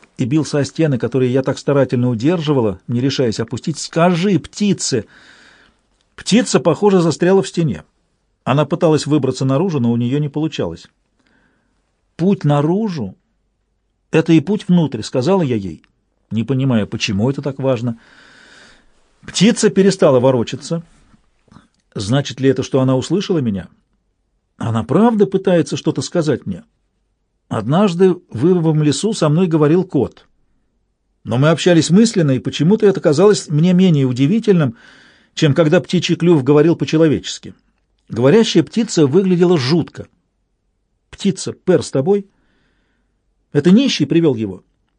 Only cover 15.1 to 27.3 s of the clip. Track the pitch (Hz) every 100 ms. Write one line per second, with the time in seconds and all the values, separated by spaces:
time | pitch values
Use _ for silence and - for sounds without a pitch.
15.1 | 135 127 190 147 113 95 78 _ _ _
16.1 | _ - 107 113 131 135 117 98 113 -
17.1 | 98 120 143 143 135 135 120 120 113 _
18.1 | _ - - - - - _ _ _ _
19.1 | _ - - 202 - 214 196 196 190 165
20.1 | 127 131 127 107 135 - 165 165 _ _
21.1 | _ _ _ _ - _ _ _ - 98
22.1 | 139 139 120 135 127 127 135 131 131 123
23.1 | 175 190 170 120 98 82 _ _ _ _
24.1 | _ _ _ _ - 113 113 110 139 233
25.1 | 220 190 190 196 175 143 143 165 147 -
26.1 | 175 151 117 - 87 - _ _ _ _
27.1 | _ _